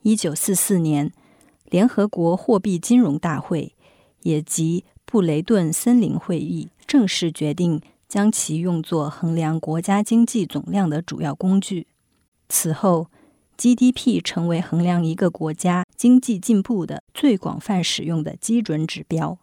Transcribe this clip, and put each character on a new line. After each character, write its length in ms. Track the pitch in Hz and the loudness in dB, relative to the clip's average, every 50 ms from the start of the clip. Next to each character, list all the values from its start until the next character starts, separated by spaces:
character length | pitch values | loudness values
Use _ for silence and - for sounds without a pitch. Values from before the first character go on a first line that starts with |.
| _ | _
一 120 | 214 220 | 2 0
九 200 | 214 - 175 147 | 2 0 -4 -4
四 200 | 151 - - 202 | -4 -2 -2 0
四 260 | 175 - - 208 180 | 0 0 0 0 2
年， 300 | 165 156 151 147 143 156 - _ _ _ _ _ _ _ _ _ _ - | 2 2 2 0 0 -2 -6 _ _ _ _ _ _ _ _ _ _ -2
联 180 | - 175 202 247 | 2 2 2 2
合 180 | - - 202 | 2 2 0
国 300 | 208 - - 170 165 170 | 0 0 0 0 0 0
货 220 | 185 - - 233 190 | 0 2 2 2 2
币 200 | 190 214 185 170 | 2 0 -2 -2
金 220 | - - 233 247 | 0 2 4 4
融 180 | 247 165 139 160 | 6 4 2 -2
大 220 | - 175 156 135 | -2 -4 -4 -4
会， 340 | - - 180 156 - - _ _ _ _ _ _ _ _ _ _ | -4 -4 -4 -4 -4 -6 _ _ _ _ _ _ _ _ _ _
也 220 | - 175 160 151 156 | -4 -2 -2 -2 -2
即 420 | - - - 165 160 170 180 - _ _ _ _ | -4 -4 -2 0 0 0 -2 -4 _ _ _ _
布 160 | - - 226 185 | -2 0 2 2
雷 180 | 165 151 151 | 2 2 0
顿 320 | 165 - 233 202 175 156 160 | 0 2 2 2 2 0 -2
森 260 | - - 240 240 247 | 0 2 4 4 4
林 200 | 220 - - 165 | 4 2 -2 -4
会 200 | - - 180 156 | -4 -4 -4 -4
议， 300 | 143 156 175 165 156 165 _ _ _ | -4 -4 -6 -6 -8 -10 _ _ _
正 220 | - - 285 226 190 | 2 4 4 4 4
式 240 | - - - 170 156 | 0 -2 -2 -4 -2
决 220 | - 156 151 147 | -2 -4 -4 -2
定 260 | 170 180 175 160 151 - _ _ _ _ | 0 0 0 0 -2 -4 _ _ _ _
将 240 | _ - 202 202 214 | _ -2 2 2 2
其 260 | 220 - - - 156 | 2 0 -2 -4 -4
用 260 | 160 170 180 175 165 160 | -4 -2 -2 -2 -2 -2
作 260 | - - 160 147 147 | -2 -2 -2 -2 -2
衡 260 | 151 - - 165 165 | -6 -4 -4 -2 0
量 240 | 165 160 156 160 160 | 0 0 -2 -2 -4
国 220 | - - 156 165 | -4 -4 -4 -4
家 220 | 175 - 196 202 214 | -2 0 0 0 2
经 240 | - 226 226 233 | 2 4 4 4
济 180 | 226 - 240 185 | 4 2 -2 -4
总 180 | - - 147 - | -2 -4 -8 -6
量 240 | 170 170 202 190 165 | -4 -2 0 0 0
的 100 | 147 151 | -2 -4
主 220 | 170 - - 131 - | -6 -8 -8 -6 -6
要 120 | 147 139 | -6 -6
工 240 | - - 185 190 196 | -2 0 2 2 2
具。 280 | 190 - 196 175 160 _ _ _ _ _ _ _ _ _ _ _ _ _ | 0 0 -6 -8 -8 _ _ _ _ _ _ _ _ _ _ _ _ _
此 200 | - - - 170 | -4 -4 -2 -2
后 360 | 156 - - 196 175 165 165 - _ _ _ _ _ _ _ _ _ | -4 0 2 2 2 2 0 -4 _ _ _ _ _ _ _ _ _
，G 180 | - - 240 247 | -2 2 2 4
D 160 | 233 247 254 | 4 4 2
P 300 | 247 - - 262 214 175 | 2 2 0 0 0 0
成 280 | 165 - - 180 170 170 | -2 -4 -4 -2 -2 0
为 120 | 170 165 | 0 -2
衡 220 | - - - 165 170 | -2 -2 0 0 2
量 200 | 175 175 170 170 | 2 2 0 0
一 120 | 160 160 | -2 -2
个 160 | 180 196 180 | 0 -2 -2
国 240 | 165 - 160 156 156 | -2 -2 -6 -6 -6
家 320 | - - 180 175 180 180 _ _ | -2 0 0 0 0 -2 _ _
经 240 | - - 240 247 254 | 2 4 6 6 6
济 180 | 254 - 233 180 | 4 2 -4 -4
进 240 | 180 - 233 202 190 | 0 0 2 2 2
步 220 | - 247 202 160 | 0 -2 -4 -4
的 180 | - 156 147 _ _ _ | -6 -8 -12 _ _ _
最 240 | - - 294 226 185 | 0 2 2 2 2
广 200 | - 160 - 156 | -2 -6 -8 -8
泛 240 | - - 208 185 165 | -6 -4 -2 -2 -2
使 200 | - - - - | -2 -4 -6 -4
用 200 | 156 170 160 156 | -4 -4 -4 -4
的 140 | 160 - | -6 -8
基 240 | - - - 226 240 | -10 -4 -2 -2 -2
准 260 | 220 - 160 151 160 | 0 -2 -2 -2 -2
指 160 | 165 - 180 151 _ | -4 -6 -10 -8 _
标。 300 | 170 160 160 151 170 - | -4 -4 -4 -4 -8 -10